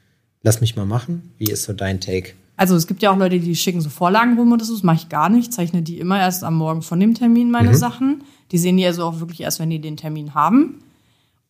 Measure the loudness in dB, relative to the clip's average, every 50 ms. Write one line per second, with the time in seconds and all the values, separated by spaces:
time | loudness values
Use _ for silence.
0 | _ _ _ _ _ _ _ _ 0 0 2 2 0 -2 -2 -4 -4 -4 -4 -4
1 | -4 -6 -8 -10 -10 -14 -12 _ -4 -4 -2 -4 -6 -8 -6 -6 -4 -4 -4 -4
2 | -4 -4 -4 -4 -6 -8 -14 -20 _ _ _ 0 2 2 4 2 0 -2 -4 0
3 | 0 2 2 2 2 0 0 0 -2 -2 -4 -2 -2 -2 -2 -2 -4 -6 -4 -4
4 | -2 0 2 2 2 2 2 4 4 4 2 2 0 -2 -4 0 2 2 2 2
5 | 0 -4 -4 -2 0 2 2 2 2 0 -4 -6 -4 -2 -2 -4 -4 -4 -8 -6
6 | -4 -2 0 0 0 0 -2 -4 -4 -2 -2 0 0 -2 -4 -6 -6 -4 0 2
7 | 2 2 2 2 2 4 4 4 4 2 2 2 4 4 4 4 4 0 -2 -2
8 | 0 0 0 -2 -6 -14 _ _ _ _ -2 0 2 4 4 4 4 2 0 0
9 | -4 -4 -4 -6 -8 -10 -10 -8 -6 -6 -6 -4 -4 -4 -4 -6 -6 -10 -12 -10
10 | -10 -10 -10 -8 -10 -6 -2 0 2 4 4 4 2 2 -2 -10 -20 _ _ _
11 | _ _ _ _ _ _ _ _ _ _